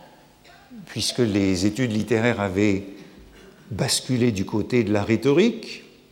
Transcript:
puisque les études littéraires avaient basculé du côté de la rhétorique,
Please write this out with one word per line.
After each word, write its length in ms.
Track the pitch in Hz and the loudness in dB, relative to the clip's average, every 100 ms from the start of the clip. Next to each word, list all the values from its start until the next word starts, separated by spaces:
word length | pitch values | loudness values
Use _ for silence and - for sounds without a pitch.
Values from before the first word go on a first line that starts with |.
| - - - _ - - - 233 170 | -20 -20 -20 _ -20 -20 -20 -20 -12
puisque 320 | - - - | -6 -4 0
les 460 | 117 101 98 92 101 | 2 2 2 2 0
études 260 | 107 127 | 0 -2
littéraires 500 | 110 104 113 120 101 | -2 0 0 2 0
avaient 420 | 101 92 104 98 - - - - - - - - - | -2 2 2 2 -4 -16 -20 -20 -20 -20 -20 -20 -12
basculé 600 | 98 131 - - 127 123 | -4 -2 -2 -2 0 2
du 140 | 98 98 | 0 -2
côté 380 | 110 - 123 | -4 0 0
de 80 | 101 | 2
la 120 | 104 | 0
rhétorique, 800 | 101 110 135 143 226 220 - - - - _ | 2 0 2 4 2 0 -10 -18 -20 -20 _